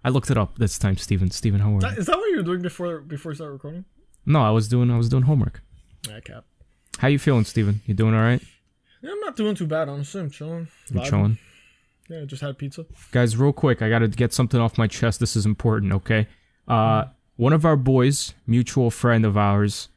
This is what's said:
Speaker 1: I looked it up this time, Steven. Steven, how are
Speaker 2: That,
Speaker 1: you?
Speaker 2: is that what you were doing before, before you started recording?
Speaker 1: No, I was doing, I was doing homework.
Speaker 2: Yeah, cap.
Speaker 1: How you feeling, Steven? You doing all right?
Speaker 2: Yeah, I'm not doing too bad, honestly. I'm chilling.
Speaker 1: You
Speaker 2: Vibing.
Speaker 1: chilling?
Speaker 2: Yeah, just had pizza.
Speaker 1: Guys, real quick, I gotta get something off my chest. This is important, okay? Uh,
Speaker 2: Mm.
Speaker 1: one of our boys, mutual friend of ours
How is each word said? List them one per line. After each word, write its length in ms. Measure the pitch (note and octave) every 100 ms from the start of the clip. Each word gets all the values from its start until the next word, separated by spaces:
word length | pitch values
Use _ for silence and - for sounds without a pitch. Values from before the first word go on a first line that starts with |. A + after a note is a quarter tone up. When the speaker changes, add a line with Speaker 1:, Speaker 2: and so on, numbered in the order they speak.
Speaker 1:
I 40 | B2+
looked 200 | C3 -
it 80 | A#2
up 220 | G2 -
this 180 | F2+ -
time, 200 | G2 F#2
Steven. 340 | - G2 F2+
Steven, 300 | - A#2 G2+
how 160 | G#2 G#2
are 40 |
Speaker 2:
That, 140 | -
Speaker 1:
you? 60 | G2+
Speaker 2:
is 60 | F#3
that 100 | F4+
what 120 | G#4+
you 80 | E4+
were 40 |
doing 200 | E3+ F3+
before, 380 | F3 - F3 D#3+
before 300 | C#3 C#3+ E3
you 60 | D3
started 160 | D3+
recording? 320 | C#3 D3 E3+ F#3 _ _ _ -
Speaker 1:
No, 140 | D3+
I 80 | A2
was 160 | A2+ G#2+
doing, 240 | B2 B2
I 60 | A#2+
was 100 | A#2
doing 140 | C3
homework. 400 | B2+ D3 - - - - _ - -
Speaker 2:
Yeah, 100 | G#2+
cap. 260 | - A#2+ _ _ _ _ _ -
Speaker 1:
How 80 | C3
you 120 | C#3+
feeling, 240 | - B2
Steven? 360 | A2 A#2 G#2 G#2 -
You 80 |
doing 180 | G2 A2
all 80 | A2
right? 200 | A2+ B2 - _ _ _ _ _
Speaker 2:
Yeah, 100 | C#4
I'm 80 | G4+
not 160 | G#4 B3
doing 180 | G#3+
too 140 | G3 E3
bad, 200 | D#3 D3
honestly. 320 | C#3+ C#3+ G3
I'm 100 | D#3
chilling. 360 | - D3+ E3+ E3 _ -
Speaker 1:
You 80 | G#2+
Speaker 2:
Vibing. 80 | -
Speaker 1:
chilling? 300 | G2+ G2+ A2 _ _ _ _ _ _ _
Speaker 2:
Yeah, 160 | E3
just 180 | C#3+ C#3
had 160 | C#3+ C3+
pizza. 280 | C#3 D3+ D#3+ - -
Speaker 1:
Guys, 240 | B2 A#2+ A2
real 160 | C#3
quick, 300 | C#3 D3 A#2+
I 60 | A2
gotta 200 | A#2 A2+
get 240 | - A#2+
something 280 | - A#2+ A#2+
off 160 | A#2 -
my 100 | A2
chest. 320 | - G#2 -
This 160 | A#2 A2+
is 100 | G#2
important, 460 | G#2 A#2 A2 G2
okay? 340 | G2 - A2 G#2+ _ _ _ -
Uh, 380 | A2+ A2 A2
Speaker 2:
Mm. 60 | - _ _ -
Speaker 1:
one 160 | A#2+
of 120 | D#3
our 120 | E3 D3+
boys, 580 | C3 C3 B2+ C#3+ - - -
mutual 440 | A#2 A#2 - A#2+
friend 340 | - B2 A2+
of 120 | A2 G2+
ours 520 | G2+ G2+ G#2 - -